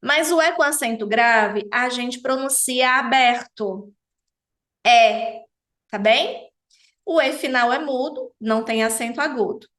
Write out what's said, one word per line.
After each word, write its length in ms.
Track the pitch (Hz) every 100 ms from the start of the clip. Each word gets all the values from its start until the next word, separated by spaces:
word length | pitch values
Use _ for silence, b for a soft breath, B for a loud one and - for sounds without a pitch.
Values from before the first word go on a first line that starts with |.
Mas 300 | 233 294 311
o 100 | 330
E 100 | 320
com 100 | 339
acento 440 | 294 294 247 226 208
grave, 600 | 226 233 226 208 208 202
a 180 | 247 254
gente 320 | 247 247 247
pronuncia 800 | 262 262 269 269 - 254 254 254
aberto. 920 | 247 254 247 240 - - 208 190 - _ _ _ _ _ _ _ _ _ -
É, 580 | 240 226 220 - - - _ _ _ _
tá 80 | 208
bem? 520 | 202 240 330 - - _ _ b b _ -
O 160 | 330
E 120 | 269
final 380 | 269 294 254 240
é 80 | 262
mudo, 540 | 311 262 254 254 254 _
não 240 | 214 220
tem 200 | 226 226
acento 360 | 226 226 233 233
agudo. 460 | 302 262 202 - -